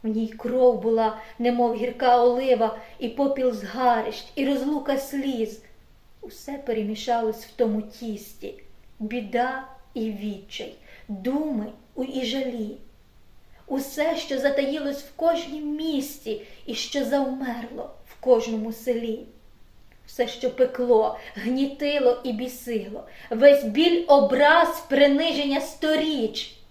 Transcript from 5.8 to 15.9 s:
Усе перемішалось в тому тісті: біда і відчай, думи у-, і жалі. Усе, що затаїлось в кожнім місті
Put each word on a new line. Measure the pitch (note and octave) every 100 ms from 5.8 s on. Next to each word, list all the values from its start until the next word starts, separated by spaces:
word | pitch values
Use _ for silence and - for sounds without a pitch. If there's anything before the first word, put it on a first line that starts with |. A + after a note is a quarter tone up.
| - - _ -
Усе | F4+ - -
перемішалось | C#4 C#4 A3 G#3 G#3+ - A#3 A3+ G#3+ -
в | -
тому | A3+ G#3+
тісті: | G#3+ - A#3 G#3 - - - - - - - -
біда | G#3+ A#3+ G#3 A#3+ B3+ C4 C4+ - -
і | - A3
відчай, | G3+ G#3 F#3+ F#3+ - - - - - -
думи | G3+ G3+ C#4 D#4 A#3+ G#3+ - _ -
у-, |
і | C4 C4 A#3
жалі. | C4+ C4 A#3 G#3+ - - - - - - - - - -
Усе, | C#4 - - D#4 D#4+
що | - C4+
затаїлось | C#4 C#4 C#4 D4+ C#4 C#4
в | - -
кожнім | E4 E4+ E4+ D4+ D4 D4+
місті | D#4+